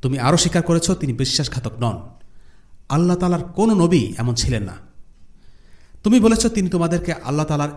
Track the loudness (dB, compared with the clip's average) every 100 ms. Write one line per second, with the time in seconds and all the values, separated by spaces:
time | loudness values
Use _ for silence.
0 | -2 -2 2 2 2 0 0 0 0 -2
1 | -2 -2 -2 -2 -4 -6 -8 -4 -4 -4
2 | -12 -20 -20 -20 -20 -20 -20 -20 -4 0
3 | 2 2 0 0 -4 0 2 4 4 4
4 | 2 -2 -2 0 0 -2 -4 -12 -20 -20
5 | -20 -20 -20 -20 -20 -20 -20 -20 -20 -6
6 | 2 4 6 4 0 0 -2 0 0 -2
7 | -4 -6 -4 -4 -2 -2 -2